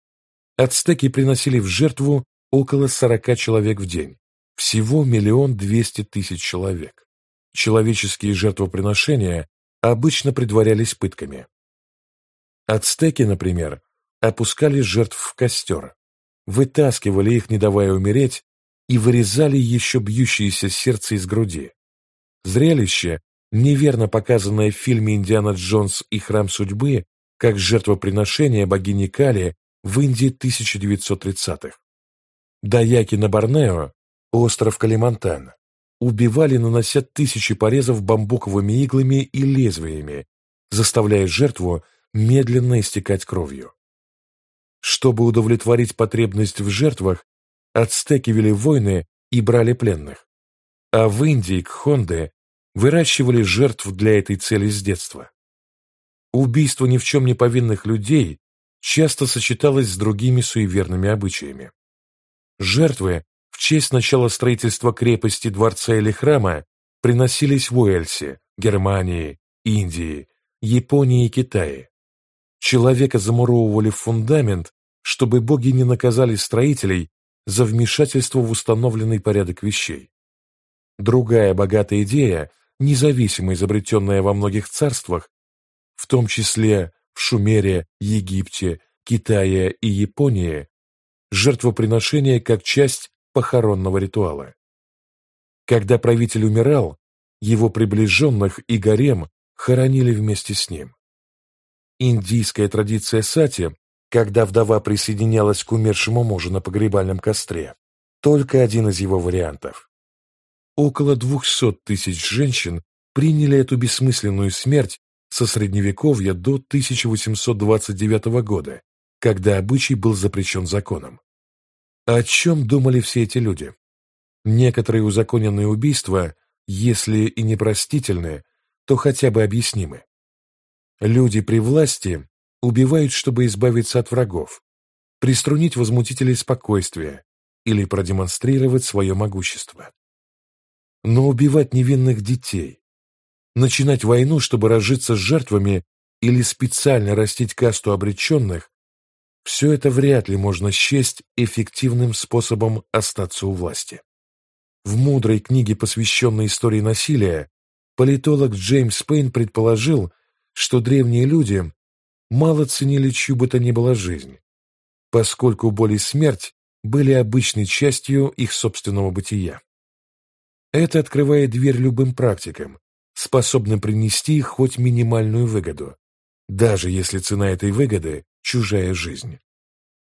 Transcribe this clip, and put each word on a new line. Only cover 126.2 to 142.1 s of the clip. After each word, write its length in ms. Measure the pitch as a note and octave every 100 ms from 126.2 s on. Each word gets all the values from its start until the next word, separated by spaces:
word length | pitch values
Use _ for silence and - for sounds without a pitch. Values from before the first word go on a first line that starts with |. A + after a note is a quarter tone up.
| E2+ - _ _ -
если 580 | F#2+ A#2+ A2 - A2 A2
и 160 | -
непростительны, 1040 | A2 A2 A2 G#2 - D3 B2 F2+ E2+ D2 - _ _ _ -
то 100 | C3
хотя 360 | D3 B2+ C3
бы 120 | A2
объяснимы. 600 | G#2+ A2+ - G#2 E2 B1+ _ _ _ _ _ _ _ _ _ -
Люди 420 | G#2+ A#2+ B2 G#2+
при 180 | - A2+
власти 680 | A2 D3+ C#3+ - F#2+ D#2+ - _ _ _
убивают, 500 | B2 A#2 C3 D#3+ C#3+
чтобы 340 | - - A#2+ A#2+
избавиться 540 | G2+ B2 A#2 A2+ B2
от 120 | -
врагов, 520 | A#2+ A2 F2 - - _ _ _ _ _ _
приструнить 560 | B2+ B2+ - D3+ E3+ A#2+
возмутителей 600 | A2 A#2+ A2+ B2+ B2+ A#2+
спокойствия 880 | - B2 - G2+ - E2+ D2+ C#2+ _ _ _ _ A2+
или 200 | G#2+ F#2+
продемонстрировать 1000 | G2 F2+ F#2+ F#2 - B2 C3+ C3 B2+
своё 300 | - G2+ F#2+ F#2+
могущество. 760 | G#2+ F#2+ F2+ - - - - _ _ _ _ _ _ _ _ _ _ _
Но 240 | A2+ A#2 C#3
убивать 460 | B2 C#3+ D3+ C3
невинных 480 | B2+ B2+ C3+ B2+